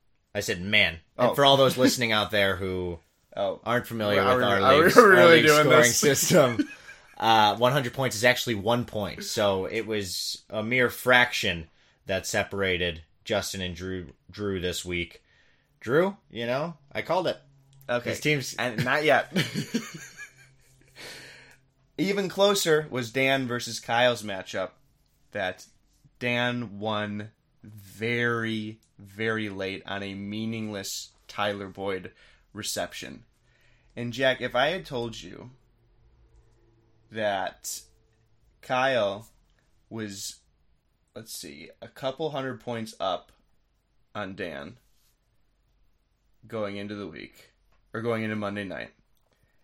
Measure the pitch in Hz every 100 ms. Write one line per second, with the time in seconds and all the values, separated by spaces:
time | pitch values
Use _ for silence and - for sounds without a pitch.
0 | _ _ _ 104 101 95 95 107 90 82
1 | _ - 120 135 139 135 131 123 131 -
2 | 117 107 101 104 98 92 95 92 90 85
3 | _ _ _ - 98 - 113 120 - 117
4 | 104 101 98 127 104 98 101 143 175 -
5 | 214 180 175 165 156 151 147 156 120 117
6 | 151 135 - 165 131 113 - - - -
7 | - - 110 113 104 101 123 143 120 -
8 | 131 104 123 120 - 107 95 120 117 110
9 | 92 69 101 - 101 95 92 113 107 107
10 | 95 - - - - 107 107 127 120 -
11 | 127 123 123 - 107 85 80 _ _ _
12 | - 95 - 107 101 101 95 90 87 80
13 | - _ - 104 92 98 90 85 92 92
14 | 85 - _ - 104 95 90 85 90 87
15 | 85 - _ _ _ _ _ _ 110 143
16 | 185 196 _ 110 120 131 165 165 - 110
17 | 107 175 156 107 _ _ _ - - 120
18 | 117 92 151 151 127 - 120 110 127 143
19 | 151 123 - 175 135 185 - 233 - 156
20 | - - - _ - _ _ _ _ -
21 | - - - - - - _ _ _ -
22 | 160 202 190 190 202 196 170 151 156 127
23 | 113 127 135 135 127 120 120 110 - 117
24 | 123 117 104 95 - 101 92 _ _ _
25 | _ _ _ 104 92 - - _ _ _
26 | _ - 123 120 123 120 113 101 107 104
27 | 104 104 107 _ _ _ 107 107 98 92
28 | 113 120 120 117 113 110 107 110 _ _
29 | 101 101 113 110 107 98 95 95 - 98
30 | 98 98 101 107 113 113 107 101 98 -
31 | - _ _ - 104 101 98 95 98 95
32 | 92 _ _ _ _ 101 107 107 87 -
33 | 62 69 _ _ _ _ _ _ _ -
34 | 120 120 131 127 120 123 143 180 160 131
35 | 117 110 87 - 123 131 _ _ _ _
36 | _ _ _ _ _ _ _ _ _ _
37 | _ 110 104 98 92 - - - - _
38 | _ _ _ _ _ _ - 127 135 127
39 | 101 98 113 _ _ _ _ _ _ 113
40 | 107 98 - - _ _ _ _ _ _
41 | _ - - - 80 73 82 - 117 -
42 | 135 131 156 143 135 113 - 117 110 -
43 | 95 87 _ _ _ _ _ _ _ _
44 | _ 107 98 95 90 71 73 123 _ _
45 | _ _ _ _ _ _ _ _ _ _
46 | _ _ _ _ 110 113 101 101 104 104
47 | 95 73 - _ - _ _ _ _ 113
48 | 117 113 110 107 101 101 98 73 57 _
49 | _ _ _ _ _ _